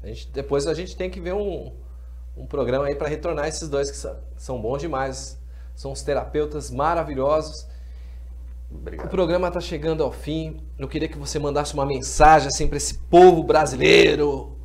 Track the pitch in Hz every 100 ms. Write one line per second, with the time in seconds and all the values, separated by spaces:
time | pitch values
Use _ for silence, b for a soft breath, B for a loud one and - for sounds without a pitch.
0 | - - - 135 135 - 170 156 180 -
1 | 185 185 175 196 202 160 - - b b
2 | b b b - - - 120 131 143 147
3 | 151 151 175 151 151 156 160 139 139 -
4 | - - - - - 127 110 139 165 135
5 | 135 131 - - b b b - 135 135
6 | - 135 123 151 147 151 127 123 151 170
7 | 151 135 139 156 151 - - b b b
8 | b b b - - - - - - 80
9 | - 180 175 180 180 170 170 160 156 156
10 | 139 - - 160 160 160 - - 135 156
11 | 156 151 139 156 143 143 143 143 139 135
12 | - - 156 156 139 - 151 143 - -
13 | - 170 185 170 147 151 147 127 147 175
14 | 160 151 147 135 - -